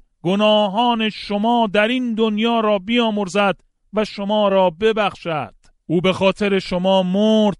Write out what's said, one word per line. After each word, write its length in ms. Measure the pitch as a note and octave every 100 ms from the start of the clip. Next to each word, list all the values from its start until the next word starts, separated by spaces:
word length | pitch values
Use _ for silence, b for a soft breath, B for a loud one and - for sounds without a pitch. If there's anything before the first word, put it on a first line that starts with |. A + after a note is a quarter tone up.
| _ _
گناهان 880 | D#3+ G3 G#3+ G#3+ G#3 G3 A#3+ A#3 G#3+
شما 600 | - - G3+ A3+ A#3+ A3
در 140 | G3+ G#3+
این 260 | B3+ B3
دنیا 460 | A3 A3 G#3 A#3 A#3
را 200 | G#3+ G#3
بیامرزد 800 | F#3 A#3+ A3+ G#3 F#3+ G3+ G3+ - _ _ _
و 120 | G3 G#3+
شما 420 | - G3+ G#3+ G3+
را 220 | F#3+ F#3
ببخشد. 840 | D#3+ A3 A3 G3 - E3+ D#3 A#2 _ _ _ -
او 160 | E3
به 120 | F#3
خاطر 460 | F3 G3 - G3+ F#3+
شما 440 | - F3+ F#3+ F#3+
مرد 540 | F#3 F#3+ G#3+ A3 G#3